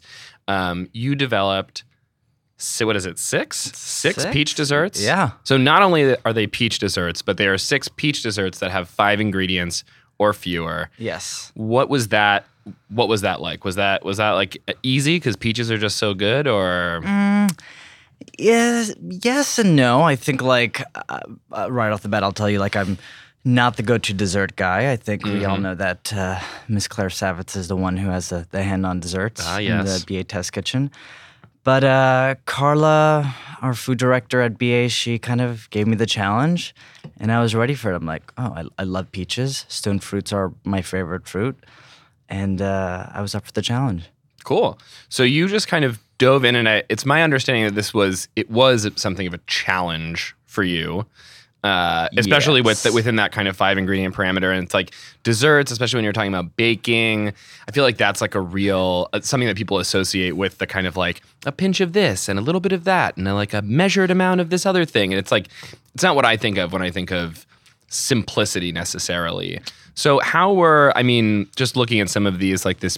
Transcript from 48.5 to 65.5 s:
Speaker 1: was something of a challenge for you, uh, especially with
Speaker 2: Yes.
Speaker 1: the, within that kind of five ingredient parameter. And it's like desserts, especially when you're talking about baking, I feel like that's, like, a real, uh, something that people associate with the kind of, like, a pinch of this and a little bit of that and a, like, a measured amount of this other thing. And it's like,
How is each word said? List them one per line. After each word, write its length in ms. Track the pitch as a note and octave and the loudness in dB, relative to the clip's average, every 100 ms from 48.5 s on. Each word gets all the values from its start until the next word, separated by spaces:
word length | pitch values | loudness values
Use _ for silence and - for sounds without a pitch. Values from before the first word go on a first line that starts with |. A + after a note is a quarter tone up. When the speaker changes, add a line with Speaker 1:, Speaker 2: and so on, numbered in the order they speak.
Speaker 1:
was 380 | A2+ C3 A#2+ G#2 - | 4 4 4 0 -4
something 280 | G#2 F2 F2+ | -4 -4 -6
of 60 | |
a 60 | E2+ - | -8 -6
challenge 880 | - - F#2 F2 D#2+ E2 E2 - - _ | -6 -4 -4 -2 -4 -6 -8 -10 -14 _
for 160 | - | -2
you, 420 | F#2 E2+ D#2+ E2+ G#2+ _ - - _ _ | -2 0 -4 -6 -8 _ -20 -20 _ _
uh, 460 | G#2 F2+ E2+ E2 E2+ - | 0 2 2 0 -2 0
especially 420 | G2+ D3 C#3+ C3 | 4 4 4 4
with 180 | A2+ G#2+ | 4 4
Speaker 2:
Yes. 40 | |
Speaker 1:
the, 80 | A#2 | 2
within 240 | A2+ A2+ A2 | 2 2 2
that 160 | G2 | 0
kind 160 | G#2+ G2 | 0 -2
of 80 | F#2 | 0
five 220 | G2 G2 | 2 2
ingredient 360 | F#2+ G2 F#2+ | 0 0 -2
parameter. 400 | F#2 F#2 F#2 F#2 | -2 0 0 0
And 80 | F#2 | 0
it's 120 | F2+ | 0
like 180 | G2 F#2 - - - | 0 -2 -8 -20 -8
desserts, 480 | A#2 A2 D3 D3 C#3 | -2 2 4 4 2
especially 280 | A#2 A#2+ B2 | -2 -2 0
when 40 | |
you're 80 | G#2+ | 0
talking 200 | G#2 G2+ | 0 0
about 240 | F#2 E2+ - | -2 -4 0
baking, 720 | A#2 A2+ - A#2 A2+ G#2+ G#2 - - - - | 0 2 0 2 2 0 -2 -6 -16 -20 -6
I 40 | |
feel 140 | B2 C3 | 2 2
like 100 | A2 | 4
that's, 240 | G2+ G2 | 0 0
like, 160 | G#2+ G#2 | -2 -2
a 60 | |
real, 640 | F2+ F#2+ G2 F#2+ F#2 F2+ F2 | -4 -2 0 2 2 0 -2
uh, 80 | G#2 | -4
something 260 | - C3+ B2 | -2 0 0
that 80 | F#2+ | -2
people 240 | G2 G2 | -2 -2
associate 540 | F2 G2 F#2 F#2+ F#2 | 0 0 0 0 -2
with 240 | D#2+ F#2+ - | -2 -4 -4
the 100 | F#2+ | -6
kind 180 | F#2+ F#2 | -4 -4
of, 120 | F2+ | -2
like, 240 | F2 F2 _ - C#3 | -4 -4 _ -12 -8
a 80 | |
pinch 260 | - F#3+ F#3 | -2 -2 0
of 140 | F3+ | 0
this 340 | G3 E3+ F#2 - | 2 0 0 -4
and 100 | G2 | -4
a 40 | |
little 180 | A#2+ F3+ | -2 -2
bit 120 | F#3 | -2
of 100 | F#3 | -2
that 320 | E3 D#3 A#2 - | 0 0 0 -2
and 100 | F#2+ | -2
a, 80 | |
like, 200 | G2+ G#2 | -2 -2
a 80 | G#2+ | -4
measured 500 | G#2 C3 G3 F#3 F#3 | 0 2 2 2 2
amount 300 | F3+ F#3 F3+ | 2 2 2
of 80 | E3 | 0
this 160 | F3+ G3 | 0 0
other 180 | F#3 | 0
thing. 300 | E3 A#2 F#2+ | 2 0 0
And 60 | F#2+ | 0
it's 120 | F#2+ | 2
like, 160 | A2 F2+ | 0 0